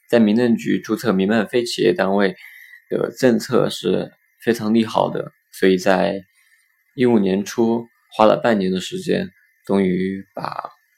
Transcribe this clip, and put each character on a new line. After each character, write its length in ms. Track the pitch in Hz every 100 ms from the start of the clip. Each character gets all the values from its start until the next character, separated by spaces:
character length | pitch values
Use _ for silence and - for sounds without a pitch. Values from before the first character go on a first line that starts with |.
| -
在 80 | 120
民 180 | 107 110
政 180 | 123
局 240 | 113 104 98
注 160 | -
册 160 | 107 117
民 160 | 95 95
办 220 | 110 98
非 160 | 123
企 160 | 117 -
业 140 | 101
单 200 | 92 95
位 220 | 98 98 92 - - - - _
的 200 | 110 - -
政 200 | 131 113
策 320 | - 117 101
是 420 | - 95 95 92 - _ _
非 80 | -
常 220 | 117 110
利 100 | 113
好 240 | 110 - -
的， 240 | - - - _
所 160 | - 98
以 120 | 92
在 420 | 98 92 92 95 - _ _ _ _ _ _
一 120 | - 123
五 120 | 113
年 240 | 98 95
初 460 | 101 - 113 117 117 _ _
花 140 | - 107
了 100 | 101
半 220 | 123 107
年 120 | 92
的 80 | 92
时 160 | - 92
间， 300 | 92 95 95 - _ _
终 180 | - 98
于 400 | 95 92 92 95 98
把 360 | - - - - - _